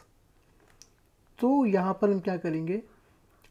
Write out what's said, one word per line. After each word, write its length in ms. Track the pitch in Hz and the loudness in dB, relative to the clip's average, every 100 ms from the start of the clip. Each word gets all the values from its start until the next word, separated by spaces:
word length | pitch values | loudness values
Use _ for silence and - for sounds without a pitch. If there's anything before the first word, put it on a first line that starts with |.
| - _ _ _ _ _ _ - - _ _ _ _ - | -20 _ _ _ _ _ _ -20 -20 _ _ _ _ -2
तो 260 | 240 277 233 | 0 2 4
यहाँ 320 | 190 185 190 | 2 0 0
पर 100 | 208 | 0
हम 80 | 196 | 0
क्या 180 | 190 180 | -2 -4
करेंगे, 440 | 175 160 160 208 - _ _ _ _ _ _ | -4 -4 -4 -6 -8 _ _ _ _ _ _